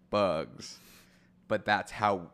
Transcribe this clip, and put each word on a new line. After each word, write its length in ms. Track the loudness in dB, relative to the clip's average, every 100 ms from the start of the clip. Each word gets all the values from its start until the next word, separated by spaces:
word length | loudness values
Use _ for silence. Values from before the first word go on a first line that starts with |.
| -4
bugs, 720 | 0 2 0 -4 -12 -18 -18 -20 -20 -20 _ _ _ -4
but 160 | -2 2
that's 260 | 2 0
how 380 | 0 0 0 -4